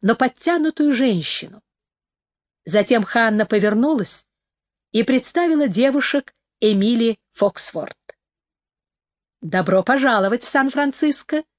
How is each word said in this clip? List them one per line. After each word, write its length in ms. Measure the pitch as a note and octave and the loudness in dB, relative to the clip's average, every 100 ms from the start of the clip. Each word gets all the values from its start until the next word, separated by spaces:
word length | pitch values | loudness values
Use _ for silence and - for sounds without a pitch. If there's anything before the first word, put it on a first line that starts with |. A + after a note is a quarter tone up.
но 140 | G3 A#3 | 0 0
подтянутую 760 | B3+ - - E4+ D#4 - D4 | 0 -2 -2 0 0 0 0
женщину. 680 | B3 C4 F#3+ D3+ - - - _ _ _ _ _ _ _ _ _ _ - | 2 0 0 -4 -8 -12 -20 _ _ _ _ _ _ _ _ _ _ -2
Затем 380 | F#3+ G3+ A#3+ | 0 2 0
Ханна 420 | G3+ A#3 A3+ G#3+ G#3+ | 2 2 2 2 0
повернулась 840 | G#3+ G#3 G#3 C4+ D4+ F#3 - _ _ _ _ _ _ _ | 2 2 2 0 0 -4 -10 _ _ _ _ _ _ _
и 120 | A3 | -2
представила 640 | A3+ C4 - F4 F4 D#4+ C#4+ | 2 0 0 -2 0 2 0
девушек 680 | F3 C4+ C#4 - C#4+ - _ _ _ | 0 0 0 0 -2 -4 _ _ _
Эмили 600 | G#3+ G3+ G3+ A#3+ A3+ G#3+ _ | 0 2 2 2 0 -2 _
Фоксворт. 680 | - G3+ - - E3 - - _ - _ _ _ _ _ _ _ _ _ _ _ _ | -2 -2 -2 -10 -10 -12 -14 _ -20 _ _ _ _ _ _ _ _ _ _ _ _
«Добро 420 | E3 F#3 F3+ F#3+ | -6 -4 2 0
пожаловать 600 | F#3 C4+ C4 A3+ G3 A#3+ | 2 2 2 2 0 -2
в 40 | - | -2
Сан-Франциско!» 960 | C#4+ C4+ C4 C#4+ C4+ D4+ C#4+ - D#4 D#4 | 0 0 0 -2 0 -2 -2 -4 -6 -6